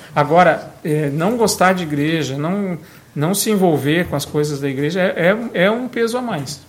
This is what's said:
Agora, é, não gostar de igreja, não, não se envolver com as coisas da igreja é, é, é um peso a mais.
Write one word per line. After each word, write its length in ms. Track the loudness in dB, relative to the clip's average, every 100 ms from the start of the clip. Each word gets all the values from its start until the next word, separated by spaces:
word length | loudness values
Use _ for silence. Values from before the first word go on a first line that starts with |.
| -6 0
Agora, 540 | 4 6 6 4 -4 -10
é, 280 | -2 0 0
não 260 | 0 0 2
gostar 380 | 0 2 2
de 80 | 2
igreja, 520 | -2 -2 0 0 -2 -4
não, 420 | -2 -2 -4 -6 -10 -20 -14
não 200 | -4 -2
se 160 | 0 0
envolver 560 | 2 4 2 2 0 0
com 80 | -4
as 80 |
coisas 340 | -4 -2 -2 -2
da 100 | -4
igreja 320 | -2 -2 0
é, 360 | -2 2 2 2 -2
é, 100 | 0 0
é 40 |
um 160 | 0 -4
peso 300 | -2 -2 -2
a 60 |
mais. 380 | -4 -6 -6 -12